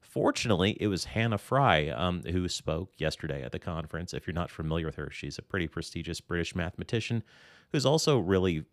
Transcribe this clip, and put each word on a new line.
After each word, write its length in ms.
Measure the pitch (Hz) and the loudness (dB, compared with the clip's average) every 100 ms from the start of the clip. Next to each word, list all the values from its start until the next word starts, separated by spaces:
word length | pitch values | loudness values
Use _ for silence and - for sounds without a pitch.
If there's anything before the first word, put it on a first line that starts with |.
Fortunately, 720 | _ - - 277 120 92 95 - | _ 0 0 0 0 4 4 2
it 80 | 104 | 0
was 180 | 92 - | 0 -2
Hannah 320 | 107 113 104 | -2 0 -2
Fry, 500 | - 131 135 80 76 | 0 2 6 6 4
um, 340 | 62 90 87 | 0 -2 -2
who 260 | - 90 90 | -2 -2 0
spoke 420 | - - 80 92 - | -4 -4 -4 -4 -2
yesterday 460 | 76 - 80 71 | -2 -2 -6 -6
at 80 | 62 | -6
the 80 | 92 | -8
conference. 540 | - 82 78 82 87 | -6 -6 -6 -8 -6
If 140 | 67 - | -8 -4
you're 60 | |
not 180 | 82 85 | -4 -4
familiar 340 | - 78 82 80 | -4 -2 -2 -2
with 100 | 76 | -6
her, 140 | 73 | -10
she's 260 | - 73 - | -8 -10 -10
a 60 | |
pretty 240 | - 98 82 | -6 -4 -2
prestigious 520 | - - 87 82 82 | -4 -8 -8 -8 -8
British 360 | _ 87 82 92 | _ -2 -2 -2
mathematician 680 | 85 - 90 117 - 117 - - - - _ | -4 -6 -4 -2 0 -4 -4 -20 -20 -20 _
who's 140 | 156 131 | 2 4
also 320 | 156 - 135 | 4 4 4
really 480 | 87 95 92 80 - | 6 4 4 2 -4